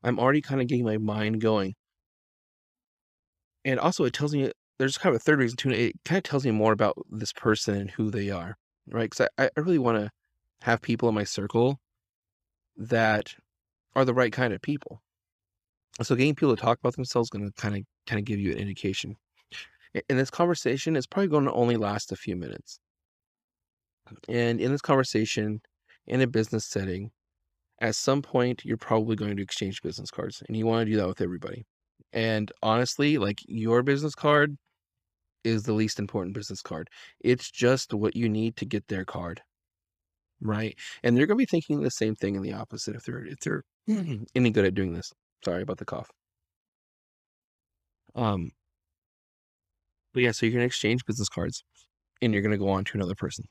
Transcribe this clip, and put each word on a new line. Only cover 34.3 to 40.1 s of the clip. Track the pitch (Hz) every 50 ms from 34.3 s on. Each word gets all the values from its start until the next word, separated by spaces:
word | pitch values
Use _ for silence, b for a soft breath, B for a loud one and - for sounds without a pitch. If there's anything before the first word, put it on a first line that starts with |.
| 147 147 143 147 147 - _ _ _ _ _ _ _ _ _ _ _ _ _ _ _ _ _
is | 113 113 110 104
the | 117 110
least | 107 110 110 - -
important | 104 98 - 107 92 90 98
business | 107 104 - 98 -
card. | - - - 80 90 - B B B B B B
It's | - 107 127 127 - -
just | - - 120 120 131 131 - - -
what | 104 104 107 -
you | - 117 113
need | 107 107 110 117 113 -
to | 110
get | - - 104 - _
their | 104 95 92
card, | - - - 87 85 85 - _ _ _ _ _ _ _ _ _ _ _ _ _ _